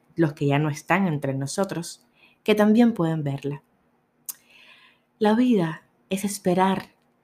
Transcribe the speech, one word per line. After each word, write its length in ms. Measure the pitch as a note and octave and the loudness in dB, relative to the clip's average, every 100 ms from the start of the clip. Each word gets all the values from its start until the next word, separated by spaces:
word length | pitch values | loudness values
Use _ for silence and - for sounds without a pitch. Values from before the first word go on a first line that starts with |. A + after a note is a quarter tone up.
| _ - | _ -2
los 180 | D#3+ | -2
que 140 | D3+ C#3+ | 0 0
ya 120 | C#3 | 0
no 100 | D3+ | 0
están 380 | C#3+ - F3 F#3+ | -4 -2 0 0
entre 260 | D3 C#3 | -2 -4
nosotros, 720 | C3+ C#3 - F#3+ - - - _ _ _ _ | -6 -6 -4 -4 -4 -10 -14 _ _ _ _
que 120 | - G#3+ | -2 2
también 380 | G#3 A3 A#3+ | 4 6 4
pueden 300 | A#3 E3 D#3+ | 4 -2 0
verla. 400 | C#3+ C#3 C#3 D3 _ _ _ _ _ _ - - _ _ - - _ _ _ - | -4 -6 -6 -8 _ _ _ _ _ _ -18 -18 _ _ -20 -20 _ _ _ -2
La 140 | G#3 A3 | 0 2
vida 480 | B3+ G#3+ D#3+ D#3+ _ _ - | 2 2 0 -6 _ _ -8
es 140 | F#3+ | -6
esperar 640 | G3+ - F#3 F3+ F#3+ F#3+ - _ _ _ | -6 -4 0 2 2 0 -6 _ _ _